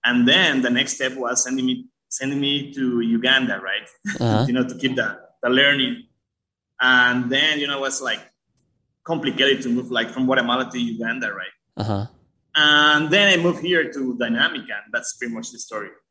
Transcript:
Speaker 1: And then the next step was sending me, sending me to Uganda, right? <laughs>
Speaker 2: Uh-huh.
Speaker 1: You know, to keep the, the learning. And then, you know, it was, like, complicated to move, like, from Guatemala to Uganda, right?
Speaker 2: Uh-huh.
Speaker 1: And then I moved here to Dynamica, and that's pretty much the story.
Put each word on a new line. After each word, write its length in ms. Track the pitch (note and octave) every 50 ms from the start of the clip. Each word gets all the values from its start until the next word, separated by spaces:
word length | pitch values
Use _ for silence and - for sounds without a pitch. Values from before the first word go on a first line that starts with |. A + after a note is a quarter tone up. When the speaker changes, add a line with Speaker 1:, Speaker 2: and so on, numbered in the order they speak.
| - A#2+
Speaker 1:
And 180 | B2 B2 A#2+ B2
then 340 | D3 F3+ F#3+ E3 C#3+ C3+
the 80 | B2 B2
next 240 | A#2+ B2 C#3 C#3+ - -
step 160 | C3+ C3 B2+
was 280 | C3+ B2+ A#2+ B2 B2 -
sending 220 | B2+ C3 C3+ B2+
me, 220 | B2+ B2+ B2 B2+ - _ _ _ _
sending 300 | - - C3 C3+ C#3+ C#3+
me 320 | C#3+ C#3 C#3+ C#3+ C3+ - -
to 280 | C#3 C3+ B2+ A#2+ A#2+
Uganda, 540 | A#2 A#2 A2+ A#2 A#2+ B2+ C3+ C3+ C3 A2+ G2 F#2+ F#2+ F#2+
right? 180 | G2 G#2 A2 - - _ _
<laughs> 180 | G#3 - -
Speaker 2:
Uh-huh. 240 | B2 A#2 A2 G#2+ A#2+ C#3+
Speaker 1:
You 60 | A#2+
know, 120 | C3 B2 -
to 80 | - -
keep 140 | - B2+ B2+
the, 240 | B2 A#2 G#2+ G2+ - - - _ _ -
the 60 | B2
learning. 440 | B2 C3 C#3 C#3 C#3+ C#3 C3 B2 A#2+ A#2+ - _ _ _ _ _ _ _ _ _ _ _ _ _ _ _
And 500 | B2+ B2+ B2+ B2+ B2 B2 B2 B2+ B2+ B2
then, 300 | C3 C3+ D3 D#3 D#3 D3
you 80 | C#3+ C#3
know, 100 | C#3+ C#3
it 20 |
was, 200 | C3+ C3+ C3 -
like, 200 | C3+ B2 A2 G#2 - _ _ _ _ _ _ _ _ _ _ _ _ _ _ _ _
complicated 560 | - E3 D#3 - C#3+ - - C3+ C#3 C3 A#2 -
to 60 | B2+
move, 220 | A#2+ B2 A#2+ -
like, 180 | B2 A#2 A#2 A#2
from 160 | - B2+ C3
Guatemala 440 | B2+ C3 C3 A#2+ A#2+ A#2+ B2+ C3 A2
to 80 | - B2
Uganda, 540 | A#2+ A#2 A2+ A2+ A#2 A2+ A#2 C3 A#2+ G#2+ G2+
right? 220 | G2 F#2 F#2+ - _ _ _ _
Speaker 2:
Uh-huh. 300 | - G#2 G#2 G#2+ G2 G2+ - _ _ _ _ _ _ _ _ _
Speaker 1:
And 560 | D#3 D3+ D3+ D3+ D3 D3 D3+ D3+ D3 D#3 D3+
then 260 | E3+ G3+ G3+ G3+ F#3+ F3
I 40 |
moved 200 | E3 F3 E3+ -
here 300 | D3 F3 F3+ E3+ D#3 A#2+
to 240 | - C#3+ C3 B2+ A#2+ A#2+
Dynamica, 560 | A#2+ A2+ A#2 A#2+ C#3+ E3 E3 C#3 A2 - G#2+ G#2 -
and 60 | _ -
that's 220 | G2 - - - -
pretty 160 | B2 A#2+ A#2
much 180 | A2+ A#2 -
the 80 | - A2+
story. 300 | - - A2+ G#2+ G#2 F#2+ - _ _ _